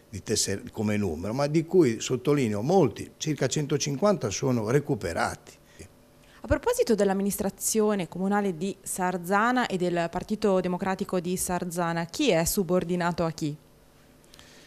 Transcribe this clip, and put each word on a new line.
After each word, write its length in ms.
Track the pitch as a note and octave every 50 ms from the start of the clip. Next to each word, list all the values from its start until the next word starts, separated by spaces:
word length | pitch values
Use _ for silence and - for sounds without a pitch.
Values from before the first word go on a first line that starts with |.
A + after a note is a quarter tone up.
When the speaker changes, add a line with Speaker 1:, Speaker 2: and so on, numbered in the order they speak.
| - -
Speaker 1:
di 140 | - G2 -
tesser-, 480 | - A2 - - - G2 G2 - - -
come 240 | - G#2+ G#2+ G#2+
numero, 360 | G#2 G#2 F#2 D#2 D2+ F2 G2+ A2+
ma 140 | C#3 C#3+
di 180 | D3 D3+ E3+ D#3
cui, 360 | D#3+ - F#3+ E3 B2 A2+ A2
sottolineo, 640 | - - C3 B2 - D3+ D3 D3 C3 A2 G#2 G2+ G#2+
molti, 500 | C#3+ F#3 G3 E3 A#2 - - - - -
circa 300 | - - D#3 D3+ - D3+
centocinquanta, 840 | B2 - D#3 D3+ C3+ D3+ C3+ - D3+ C#3+ C3 G3 G#3 G3+ D#3+ - G#2+
sono 400 | G2 - - C3+ B2 A#2+ G#2+ G#2+
recuperati. 880 | B2 D3 - - C#3 G#2 G2 F2 E2 G#2+ A2+ G2 - - - - - - - - - - - - - - - - - - - - - - -
Speaker 2:
A 40 |
proposito 480 | A3 D4 - - A#4 B4 B4 B4 - A3+
dell'amministrazione 1120 | F#3+ G#3 - F#3+ G3 G3 G3+ F#3+ - - G3 - - - - - A3 G#3+ G#3+ G#3 G3 F3 D#3+
comunale 480 | - F3 F#3 G3 G3+ G#3 G3+ G3 F3
di 180 | D3+ F3+ G3 - -
Sarzana 840 | - - - - F3+ F3+ F3+ F#3 F3 E3+ G3+ G3+ A3 A#3+ B3+ B3+ A#3+
e 100 | - -
del 320 | F3+ F3+ F3+ E3+ F3 E3 E3+
Partito 480 | - F3 - - G#3+ - - G#3 F#3+ F#3
Democratico 600 | F3+ F3+ F3+ F3 G3 F#3+ F#3+ F#3 G3 - - F#3
di 160 | E3 F3 F3+
Sarzana, 680 | F3 - - F3+ F3 F3+ F3 E3 F3 F3 E3 E3+ E3+ E3+
chi 240 | E3 - - D4+ C4+
è 140 | F#3 D#3+ E3
subordinato 800 | D#3+ - G#3 F#3+ D#3 F3+ F3+ E3+ E3+ F3+ F3 E3+ F3 E3+ - F3
a 60 | E3
chi? 240 | D#3 - E3 D3 D3 - - - _ _ _ _ - - - - - - - - - - - - - - -